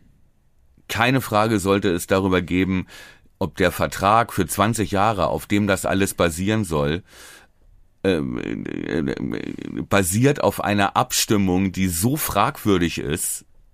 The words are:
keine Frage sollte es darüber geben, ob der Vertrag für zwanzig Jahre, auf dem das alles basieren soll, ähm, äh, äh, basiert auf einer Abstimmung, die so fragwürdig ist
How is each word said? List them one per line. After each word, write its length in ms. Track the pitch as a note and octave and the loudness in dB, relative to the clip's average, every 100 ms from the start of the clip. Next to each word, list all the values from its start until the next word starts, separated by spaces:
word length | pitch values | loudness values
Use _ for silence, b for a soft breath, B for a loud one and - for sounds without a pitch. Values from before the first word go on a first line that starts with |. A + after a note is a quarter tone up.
| b _ _ _ _ _ _ _ - | b _ _ _ _ _ _ _ -8
keine 320 | - A#2+ C3+ | 0 2 2
Frage 380 | - G#2+ A2 G#2+ | 2 2 2 2
sollte 320 | F2+ G2+ G2 | 2 2 2
es 160 | E2+ - | -2 0
darüber 360 | F#2+ F#2+ F#2 | 0 2 2
geben, 440 | F2+ F2+ F#2 F#2 F2+ B B B _ - | 2 0 2 0 -4 B B B _ -8
ob 180 | F#2 - | -6 0
der 160 | F2+ | 0
Vertrag 600 | - D#2+ - F#2+ A2 A#2 | 2 -2 0 2 4 2
für 140 | - E2+ | -2 -2
zwanzig 440 | - G2+ A#2 F#2+ | 0 0 0 0
Jahre, 360 | G2 G#2 G#2 D2+ | 0 0 2 0
auf 200 | D#2 - | -2 0
dem 200 | G2+ G#2 | 0 2
das 180 | F#2+ | 0
alles 300 | - F#2+ G2 | 0 0 0
basieren 500 | - F2 D#2+ F#2+ A2 | 2 0 0 0 0
soll, 380 | F#2+ D#2 D2 E2 B B B B B _ _ - _ _ | 0 0 0 -2 B B B B B _ _ -20 _ _
ähm, 340 | G2 E2+ C2+ A#1+ | 0 0 -2 -6
äh, 600 | G1+ A1 G1+ G1+ G1+ E2 | -6 -6 -8 -8 -4 -4
äh, 840 | C#2 A#1 B1 G#1+ - - G1+ G1+ - | -4 -4 -6 -6 -8 -10 -10 -10 -2
basiert 540 | G2+ F2 G2+ C3 - | 0 2 4 2 4
auf 200 | G2+ - | 0 0
einer 340 | - G2+ G2 - | 0 0 0 0
Abstimmung, 760 | B2 - - G#2+ F#2+ F2+ G2 | 0 -2 0 2 4 2 0
die 160 | F2+ F#2+ | 0 0
so 280 | E2 G#2+ D3 | 0 0 0
fragwürdig 840 | - G2+ A2+ D3 G#2+ F#2 E2+ - | -2 0 0 0 2 2 2 -2
ist 460 | A1+ E2 - - - - _ | -4 -4 -4 -8 -12 -20 _